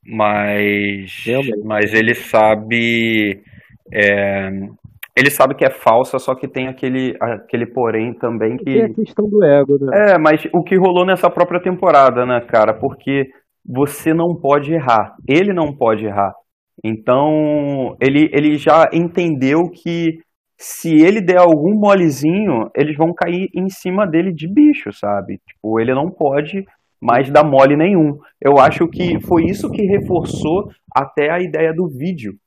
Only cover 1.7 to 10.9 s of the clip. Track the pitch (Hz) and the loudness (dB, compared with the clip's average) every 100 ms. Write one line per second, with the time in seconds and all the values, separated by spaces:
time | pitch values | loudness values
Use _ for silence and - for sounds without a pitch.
1.7 | 107 104 110 110 - - 110 107 107 110 | -2 0 2 0 -2 0 2 2 2 -2
2.7 | 117 117 117 113 110 104 95 _ - _ | -2 -2 -2 0 0 -2 -4 _ -20 _
3.7 | _ _ 110 101 101 98 98 95 98 98 | _ _ 0 2 2 0 -4 -6 -8 -12
4.7 | - - _ - - 135 143 131 139 135 | -16 -20 _ -8 0 0 2 0 2 -2
5.7 | - - 113 131 135 - 131 135 135 131 | 0 0 2 0 -4 -6 -6 -8 -8 -10
6.7 | 131 131 127 131 - 117 107 - 120 117 | -6 -6 -4 -4 -4 -6 -6 -6 -6 -4
7.7 | - 117 110 117 113 123 113 110 127 190 | -2 -2 -2 -4 -6 -6 -2 -4 -4 -2
8.7 | 135 226 - 208 - 214 208 170 143 139 | -2 -2 -4 -6 -4 -2 2 4 4 4
9.7 | 143 139 196 208 180 156 151 - 175 165 | 0 2 2 4 4 4 2 0 -4 0
10.7 | 190 185 | 2 2